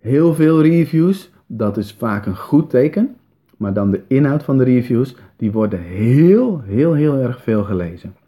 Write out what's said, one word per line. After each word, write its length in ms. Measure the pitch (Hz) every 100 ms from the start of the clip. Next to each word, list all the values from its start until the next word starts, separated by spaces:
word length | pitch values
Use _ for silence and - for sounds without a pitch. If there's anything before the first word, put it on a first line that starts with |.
Heel 300 | 110 139 165
veel 280 | 156 156 160
reviews, 680 | 156 170 151 160 170 190 - _ _
dat 320 | 113 107 104
is 160 | 101
vaak 320 | - 117 104 101
een 100 | 90
goed 340 | - 147 -
teken. 460 | 123 147 202 247 - _ _ _ _
Maar 160 | 104
dan 180 | 98 101
de 100 | 98 -
inhoud 360 | 131 143 147
van 140 | 147 135
de 60 |
reviews, 520 | 127 127 120 117 131 - - _
die 140 | 110
worden 300 | 107 107 90
heel, 800 | 85 92 113 135 170 202 254 175
heel, 320 | 101 101 156
heel 220 | 151 151 139
erg 260 | 123 120
veel 220 | - 110
gelezen. 520 | 101 95 85 87 - -